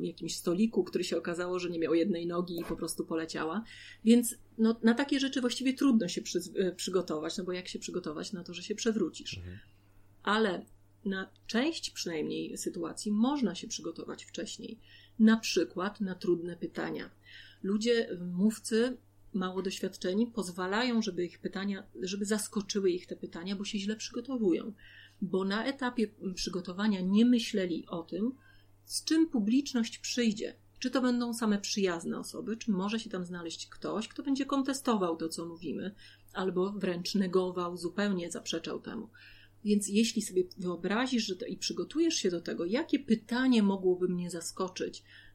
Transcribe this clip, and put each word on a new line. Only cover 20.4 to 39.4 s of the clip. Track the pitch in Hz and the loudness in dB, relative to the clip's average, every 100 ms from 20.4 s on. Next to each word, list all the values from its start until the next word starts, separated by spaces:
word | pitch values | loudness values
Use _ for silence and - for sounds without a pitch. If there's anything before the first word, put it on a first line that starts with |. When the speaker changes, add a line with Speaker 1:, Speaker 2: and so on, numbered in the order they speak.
| 180 175 185 208 254 233 | -4 -4 -2 0 2 2
Speaker 1:
żeby | 214 180 | 0 -2
ich | 175 - | -4 -4
pytania, | 180 185 202 196 - - | -6 -4 -4 -4 -8 -8
żeby | 180 202 | -4 -2
zaskoczyły | 202 214 - 214 196 208 190 | 0 0 -2 -4 -2 2 2
ich | 180 - | 2 -4
te | 180 | -10
pytania, | 180 170 180 196 | -10 -8 -6 -6
bo | |
się | 196 208 | -4 -4
źle | 196 220 | -2 -4
przygotowują. | - 247 233 254 202 160 - - - - - - | -6 -8 -4 2 4 4 0 -12 -18 -20 -18 -6
Bo | 180 185 | 0 0
na | 190 208 | 2 0
etapie, | 247 277 247 247 214 - | 0 -2 -2 0 -2 -2
m, | 185 | -8
przygotowania | 180 - 180 175 180 220 190 | -4 -4 -4 -6 0 2 2
nie | 185 208 | 4 8
myśleli | 240 247 226 202 185 165 - | 8 6 4 0 0 -2 -4
o | 175 | -8
tym, | - 170 226 262 - - - - | -4 -2 -2 -4 -14 -20 -20 -20
z | - - | -8 -6
czym | - 320 320 | 2 4 4
publiczność | 247 202 254 277 240 226 - | 2 4 4 2 0 0 -4
przyjdzie. | - - 233 - - - - - | -4 2 2 0 -4 -10 -20 -8
Czy | 254 | -2
to | 269 | 2
będą | 247 240 240 | 2 2 0
same | 226 220 202 | 0 2 2
przyjazne | - - 190 170 170 - | 0 0 0 0 -4 -6
osoby, | - - - 226 | -6 -8 -6 -4
czy | - | 0
może | 185 196 220 | 0 0 -2
się | - | -4
tam | 185 | -6
znaleźć | 175 175 165 - - | -6 -8 -8 -10 -12
ktoś, | - 151 175 226 | -8 -6 -4 -6
kto | - | -6
będzie | 277 269 269 | -2 0 2
kontestował | 277 269 262 - 220 180 165 | 0 0 0 2 2 2 0
to, | 160 | -4
co | - 170 | -6 -8
mówimy, | 165 160 - - - - - - | -8 -6 -4 -6 -10 -20 -20 -12
albo | - 185 180 190 | -2 0 2 0
wręcz | 208 190 170 180 | 0 -2 -2 0
negował, | 196 185 185 185 180 175 175 | 0 2 2 2 -2 -4 -4
zupełnie | 170 185 202 185 170 | -4 0 0 0 -2
zaprzeczał | 160 - 165 - - | -6 -4 -4 -4 -6
temu. | - - - - - - | -6 -10 -10 -16 -20 -20